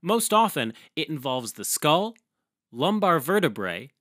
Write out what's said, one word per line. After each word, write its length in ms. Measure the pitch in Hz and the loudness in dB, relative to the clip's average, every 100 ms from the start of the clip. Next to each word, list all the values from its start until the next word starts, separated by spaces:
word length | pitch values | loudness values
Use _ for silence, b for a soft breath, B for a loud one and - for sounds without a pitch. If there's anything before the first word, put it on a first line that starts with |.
Most 320 | 170 226 220 | 0 0 2
often, 400 | 214 226 - 113 110 B - | 4 4 0 -4 -6 B -8
it 100 | 156 | -6
involves 460 | 151 131 127 113 | -6 -4 -4 -6
the 100 | - | -10
skull, 520 | 101 - 151 160 214 226 _ _ _ _ _ | -6 0 2 2 0 -8 _ _ _ _ _
lumbar 480 | 117 156 208 196 165 | -2 0 2 2 2
vertebrae 680 | 131 202 170 104 95 87 131 _ | 2 0 0 -2 -6 -8 -12 _